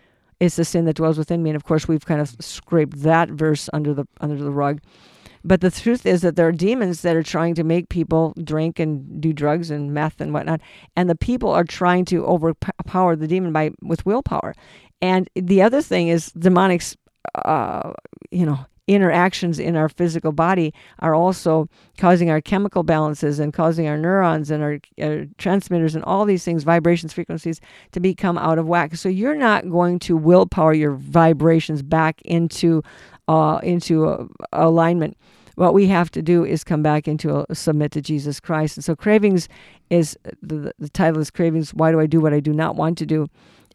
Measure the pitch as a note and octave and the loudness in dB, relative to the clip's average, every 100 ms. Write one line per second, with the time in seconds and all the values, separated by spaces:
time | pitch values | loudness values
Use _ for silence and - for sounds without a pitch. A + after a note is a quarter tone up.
0 | _ _ _ _ F3+ - E3 F3 E3 D3 | _ _ _ _ -2 0 -2 0 0 0
1 | D#3+ D#3 D#3 E3+ D#3+ D3+ - D#3 - D#3+ | 0 0 -2 -2 -2 -4 -2 -2 0 -4
2 | - D3+ D3+ - - - - E3+ D3+ D3 | -2 -4 -4 -8 -16 -16 -2 0 0 -2
3 | D3 D#3+ E3+ D3 D#3 D3+ - D3+ D3 C#3+ | 2 2 2 -2 0 0 -4 -4 -4 -4
4 | C#3+ _ D3 D3 C#3+ C#3+ C#3+ D3 - _ | -8 _ -8 -6 -6 -2 -2 -4 -10 _
5 | _ _ - _ E3 F#3 F#3 - A3+ A#3+ | _ _ -20 _ 0 2 2 0 -2 0
6 | - F3+ F3 D#3+ E3 E3 F#3 B3+ G3 E3 | 0 2 2 2 2 2 0 0 -2 -2
7 | F3 E3 D#3 D#3+ E3 E3 D#3+ E3+ E3+ F3 | 0 0 0 -2 -2 0 0 0 -2 -6
8 | D#3+ D#3+ D#3+ - D#3+ D#3 D#3+ - D#3 D3 | -2 0 0 -4 -6 -4 -4 -4 -4 -4
9 | C#3 - D#3 D3 D3 D#3+ E3 D3 C#3+ D3 | -8 -6 -4 -2 -2 -2 -4 -6 -6 -4
10 | D#3 - D3+ D3+ D3+ E3 - - - - | -4 -6 -6 -6 -4 -6 -6 -20 -10 -4
11 | F3+ E3 - B3 G3 E3+ E3+ - F3+ F3+ | 0 0 -2 -2 0 0 0 0 0 2
12 | F3+ E3+ - F3 E3 D#3 - - - F#3 | 0 -2 0 0 0 -4 -8 -8 -6 0
13 | F#3 E3 D#3 F#3 F3+ D#3 D#3 - - E3 | 2 0 -2 -2 -2 -2 -2 -4 -6 -4
14 | - A3+ C#4+ - - - - - _ _ | -2 -2 -2 -6 -6 -12 -20 -20 _ _
15 | F#3 F#3 - - F3+ G3 G#3 C4+ D#4+ F#3 | 0 0 0 -6 2 6 6 4 0 0
16 | E3+ E3+ - - F3 F3+ F#3+ F3 - - | 2 0 -2 0 4 4 4 2 -4 -12
17 | _ _ - - - C#3 G#2 - - - | _ _ -12 -8 -2 -2 -2 -6 -10 -14
18 | - - - F3+ E3 C#3 C3 _ - G3+ | -20 -20 -10 -2 0 -2 -6 _ 0 4
19 | F#3 D#3+ F#3 - F3 D#3 - E3 D#3 - | 4 4 2 0 -4 -4 -2 0 -2 0
20 | F3 D#3+ D#3+ D3 E3 F#3 D#3 - - - | -2 -2 -4 0 0 0 -2 -4 -20 -6
21 | D#3+ D#3+ F3+ F#3 F3 D#3+ D#3+ - _ - | 0 2 2 0 0 0 -2 -8 _ 0
22 | F3+ F3 E3+ D3+ - G3+ G3+ G3 E3 D#3+ | 4 4 4 0 0 -2 -2 -2 0 0
23 | D#3 D3 D3+ D3 D3 - E3 E3 D#3 D3+ | 0 -2 -4 -2 -4 0 0 0 -2 -2
24 | E3 G3 F3+ D#3+ D3 D3+ D3 D3 - - | 0 2 2 0 -2 -4 -4 -6 -10 -8
25 | D3+ D3+ D3 - F3+ F#3+ - F3 D#3+ D#3 | -6 -6 -8 -8 -2 -2 0 -2 0 -2
26 | - F#3+ G#3 F#3 - E3 D3 E3+ E3 E3+ | -4 -2 0 0 -2 -4 2 2 2 0
27 | D#3+ - E3+ E3 E3+ E3 - - _ - | -2 -10 -8 -8 -8 -8 -12 -20 _ -4
28 | F#3 F#3 F#3+ F3 D#3+ D#3+ D#3+ F3 D#3 E3 | -2 0 -2 -2 0 0 0 0 -2 -4
29 | F#3+ F#3 A#3+ D4+ B3 G#3 - E3+ F3 F3 | -4 -2 -2 0 0 0 0 0 2 0
30 | - E3 D#3 F3+ F#3 - D#3+ D#3 D3+ C3+ | 0 0 6 6 6 2 2 2 0 -4
31 | C#3 D#3+ E3 D3+ D#3 E3 - D#3 C#3 D#3+ | 0 4 6 6 4 2 0 -6 -2 0
32 | D#3 D#3+ - E3+ E3 - E3 D#3+ - - | 0 -2 -4 -2 0 0 2 2 -2 -14
33 | - - - D#3+ D#3 D#3 - F3 - D#3+ | -20 -14 0 2 2 0 0 -2 0 2
34 | D#3 - - - - - E3 E3 E3 F3 | 2 -2 -8 -14 -8 2 4 4 4 2
35 | D#3 - _ _ _ - F3 F3+ F#3+ F#3+ | -2 -6 _ _ _ 0 4 6 4 4
36 | F3 D#3+ D#3+ F3 E3 D3+ - D3+ D3+ D3+ | 0 -4 2 2 2 -2 -2 -2 2 0
37 | D3+ D#3 D#3 C#3+ - D#3+ - D3+ D3 D3+ | 0 -4 -2 -2 -4 -4 -2 0 0 -4
38 | C#3+ D3+ D3 C#3 - D#3 D#3 - C#3 D#3+ | -4 -4 -4 -8 -4 -2 -2 -4 -6 -4
39 | G#3 G#3+ G3+ F#3 - - - _ _ E3+ | 2 4 4 2 -2 -12 -20 _ _ 0
40 | D#3 - - - D3+ D#3 C#3+ - D3 - | 0 -4 -18 -18 -10 -8 -8 -10 -12 0
41 | E3 D#3 D3+ - E3+ D#3+ D3+ - D#3+ D#3+ | 2 2 -2 -2 0 0 -4 0 2 2
42 | D#3 D#3+ D#3 D3 D3 D3+ D#3+ - D#3+ E3+ | 2 2 2 0 0 -2 -2 -2 -4 -4
43 | D3+ D#3 D3+ - _ _ _ | -2 -2 -4 -8 _ _ _